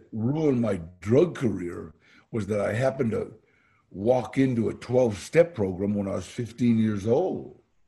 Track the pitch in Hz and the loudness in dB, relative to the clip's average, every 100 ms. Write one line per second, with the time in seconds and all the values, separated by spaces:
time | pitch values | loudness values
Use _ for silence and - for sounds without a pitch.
0 | - 113 113 151 156 123 113 98 82 - | -10 -4 -2 0 2 2 0 -2 -6 -12
1 | 98 127 170 131 123 92 87 92 80 - | 2 4 4 2 -2 -2 -6 -10 -14 -18
2 | _ _ _ 117 95 104 98 107 135 135 | _ _ _ -6 -2 -2 0 0 0 0
3 | 117 - - - _ _ _ _ _ 90 | -2 -2 -6 -12 _ _ _ _ _ -6
4 | 107 127 120 - 135 117 107 - - 123 | 2 2 0 0 2 2 -2 -4 0 2
5 | 123 98 - 160 170 - 95 90 101 104 | 2 0 0 4 4 2 -4 -2 -2 -2
6 | 98 95 92 - 113 - 120 113 110 101 | -2 -4 -8 -10 -10 -2 2 4 2 0
7 | 101 135 180 127 - - _ _ | 0 0 0 -4 -10 -18 _ _